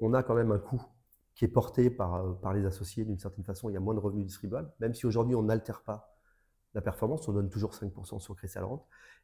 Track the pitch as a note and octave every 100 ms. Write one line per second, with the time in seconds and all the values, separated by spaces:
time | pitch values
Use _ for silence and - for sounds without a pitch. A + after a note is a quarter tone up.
0 | A2+ B2+ B2+ A#2 A2+ G2+ - B2+ - _
1 | _ _ _ - A2+ B2+ - - B2 A#2+
2 | F2+ F2+ F#2 F#2 F#2+ G2+ G2 F#2+ F#2 -
3 | A2 F#2+ G2 F#2+ F#2 F2+ A#2 F#2+ G2 A2
4 | G2+ G2+ F#2+ F#2 G2+ A#2 - - A2+ A#2+
5 | A#2+ A2+ A#2 B2 G#2+ A2 - G#2 - G#2+
6 | - _ _ _ _ _ _ G#2+ - -
7 | A2+ D#3 - G2+ G2 G#2 G#2 - G2+ -
8 | F2+ G2+ - - F2+ - F#2 C#3 - -
9 | - -